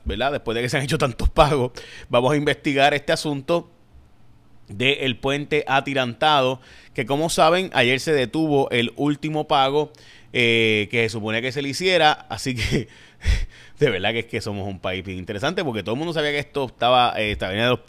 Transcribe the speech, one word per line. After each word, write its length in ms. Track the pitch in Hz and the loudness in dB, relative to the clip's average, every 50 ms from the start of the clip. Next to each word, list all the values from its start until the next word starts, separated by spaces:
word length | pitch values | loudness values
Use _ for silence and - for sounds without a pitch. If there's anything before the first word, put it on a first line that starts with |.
| - | -8
¿verdad? 280 | - 98 104 123 143 | -6 -4 -2 -2 -2
Después 240 | 147 123 - 123 110 | -2 -4 -4 -4 -4
de 80 | 117 123 | -2 -2
que 60 | 123 | -2
se 80 | 156 | -2
han 60 | 135 120 | -2 -2
hecho 140 | 117 156 | -2 -2
tantos 320 | 143 143 131 113 - - - | 0 0 -2 0 0 -2 2
pagos, 440 | - 165 151 143 156 135 123 123 - - - - - - - - | 4 4 4 4 4 0 -2 -4 -6 -12 -18 -18 -18 -18 -4 0
vamos 240 | 127 123 127 131 151 | 2 2 4 2 2
a 40 | |
investigar 580 | 143 147 143 131 - - 156 135 135 135 147 147 | 0 0 -2 -2 -2 -2 -2 2 4 4 4 4
este 180 | 139 - 170 165 | 2 0 -2 -2
asunto 560 | - - 151 143 139 131 - 170 170 160 - _ _ _ _ - - - - - - - - - - - - - - - | -2 -2 -4 -6 -4 -2 -2 -2 -2 -2 -6 _ _ _ _ -20 -20 -20 -20 -20 -20 -20 -20 -20 -20 -20 -20 -20 -20 -20
del 500 | - 101 98 127 135 143 - 139 131 113 | -12 -6 -2 0 0 0 0 0 -4 -2
puente 460 | - 139 135 139 143 147 - 156 147 - | -2 -2 -2 -2 -2 -2 -2 -2 -2 0
atirantado, 920 | - 135 139 135 143 135 135 127 120 113 - 156 151 151 139 131 127 131 127 - - - - - - - | 0 0 0 0 0 -2 -2 -2 -4 -2 0 2 4 4 4 4 2 0 -4 -8 -18 -20 -20 -20 -10 -6
que 100 | 139 123 | -4 -2
como 240 | 107 139 147 160 170 | 0 0 0 0 0
saben, 400 | - 190 160 160 175 185 190 - - | 2 4 4 4 4 2 0 0 0
ayer 240 | 135 120 120 131 127 | 2 2 2 2 0
se 140 | - 165 156 | 0 0 0
detuvo 540 | 139 123 107 - 160 160 151 143 139 135 - | 2 0 0 0 0 0 2 2 2 2 2
el 220 | - 117 120 113 - | 0 0 0 -2 -2
último 520 | - 143 147 147 - - 156 156 151 143 | -2 -2 -2 -2 -2 -4 -4 -4 -2 0
pago, 460 | - 156 135 135 135 143 151 151 151 - - - - - - - - - | 2 2 4 4 4 2 0 -2 -2 -6 -18 -20 -20 -20 -20 -14 -6 0
eh, 540 | 123 120 117 117 113 113 110 110 104 104 101 | 2 2 4 4 4 4 4 2 2 0 0
que 140 | 123 117 113 | 0 0 0
se 60 | 107 | 0
suponía 300 | 113 110 104 110 110 117 | -2 -4 -4 -4 -4 -2
que 120 | 120 131 | -4 -4
se 100 | 117 147 | -4 -6
le 80 | 139 139 | -6 -6
hiciera, 560 | 127 - 185 185 180 165 156 151 - - - - | -4 -2 0 2 4 4 4 4 4 0 -4 -10
así 260 | - - - 135 127 | -10 -6 -4 -4 -4
que 320 | 113 104 104 123 135 - - - - - - - - - - - | -2 -2 -2 -2 -2 -4 -6 -12 -20 -20 -20 -14 -4 0 2 2
<laughs> 460 | - - - - - - - - - | 2 0 -4 -8 -16 -20 -14 -4 0
de 100 | 147 131 | 0 0
verdad 200 | 98 90 95 107 | 0 0 -2 -2
que 80 | 113 117 | -2 -2
es 60 | - | -4
que 160 | - - 107 | -4 -6 -6
somos 260 | - 110 101 101 95 | -6 -6 -6 -6 -6
un 120 | 101 95 90 | -8 -8 -8
país 260 | - 95 92 95 87 | -6 -6 -6 -6 -8
bien 140 | 101 92 92 | -8 -10 -10
interesante, 440 | 90 110 104 98 123 156 185 202 175 | -8 -8 -6 -4 -4 -4 -2 -4 -4
porque 200 | 139 113 104 85 | -4 -4 -4 -4
todo 100 | 101 117 | -4 -4
el 60 | 139 | -4
mundo 140 | 160 175 151 | -4 -4 -4
sabía 180 | 160 151 147 | -2 -2 -2
que 80 | 147 147 | -2 -4
esto 260 | 135 - - 143 135 | -6 -6 -6 -6 -6
estaba, 480 | 113 - - 117 123 127 123 123 113 - | -6 -4 -2 2 4 4 4 4 2 0
eh, 180 | 104 107 104 101 | 0 -2 -2 -2
estaba, 180 | - 104 92 | -4 -4 -4
venía 140 | 95 107 120 | -2 0 0
de 60 | 123 | 0
los, 80 | 123 - - | 0 -2 -4